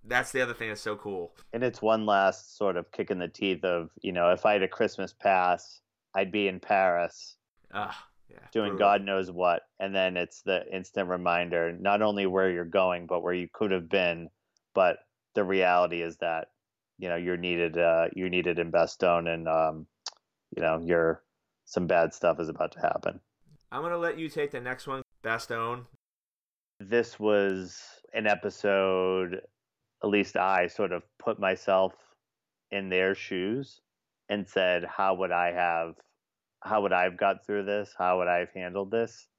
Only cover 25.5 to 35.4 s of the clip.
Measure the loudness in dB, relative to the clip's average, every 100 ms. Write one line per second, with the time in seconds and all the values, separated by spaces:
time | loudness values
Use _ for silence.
25.5 | -4 -4 -6 -12 -20 _ _ _ _ _
26.5 | _ _ _ 0 2 2 0 4 4 4
27.5 | 0 -6 -14 -20 -20 _ -2 0 0 -2
28.5 | -2 2 4 4 2 2 0 -2 -6 -12
29.5 | _ _ _ _ _ 0 2 2 0 2
30.5 | 2 0 -2 -4 -4 -8 _ -6 -2 -2
31.5 | -2 2 2 2 -2 _ _ _ _ _
32.5 | _ _ -6 0 2 2 0 -4 -4 -2
33.5 | -4 -6 -16 _ _ _ _ _ -6 -2
34.5 | 0 2 0 -2 -2 0 0 0 0